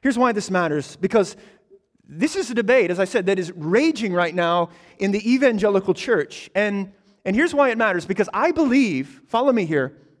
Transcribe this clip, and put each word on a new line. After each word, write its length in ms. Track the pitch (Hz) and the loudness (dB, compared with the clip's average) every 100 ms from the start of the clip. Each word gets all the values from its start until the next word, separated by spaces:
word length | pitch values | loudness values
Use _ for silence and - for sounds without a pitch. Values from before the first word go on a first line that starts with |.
Here's 160 | 269 233 | 0 0
why 140 | 254 | 0
this 180 | 214 196 | 0 -2
matters, 460 | 190 170 151 135 - | -2 0 -2 -6 -6
because 400 | 180 220 185 - - _ _ - _ _ _ | 0 0 0 -4 -20 _ _ -20 _ _ _
this 280 | 147 269 392 | -4 -4 -2
is 140 | 247 | -4
a 60 | 240 | -2
debate, 360 | 208 254 262 | 2 2 2
as 80 | 180 | 0
I 60 | 190 | 0
said, 220 | 233 190 | 0 0
that 120 | 190 | -2
is 120 | 170 | -4
raging 600 | 175 151 208 320 285 220 | -8 0 2 2 0 -2
right 200 | 175 170 | 0 0
now 360 | 175 170 175 170 - - _ | 0 0 0 -2 -8 -20 _
in 140 | 196 | -2
the 220 | 190 202 | -2 0
evangelical 600 | 254 262 220 208 196 190 | 2 2 2 2 2 0
church. 560 | 180 - 208 143 - - 190 | -2 0 0 -2 -8 -6 -2
And, 360 | 208 202 196 - _ _ | -2 -2 -8 -12 _ _
and 120 | - 202 | -4 0
here's 180 | 330 | 0
why 160 | 277 277 | 2 2
it 80 | 226 | 2
matters, 300 | 220 180 160 | 0 0 -4
because 220 | 190 196 | -2 -2
I 180 | 190 302 | 0 0
believe, 680 | 320 294 254 233 139 131 - _ | 2 2 4 2 0 -6 -12 _
follow 240 | 226 277 | 0 2
me 140 | 240 170 | 0 0
here 300 | 151 127 - _ _ | -2 -2 -6 _ _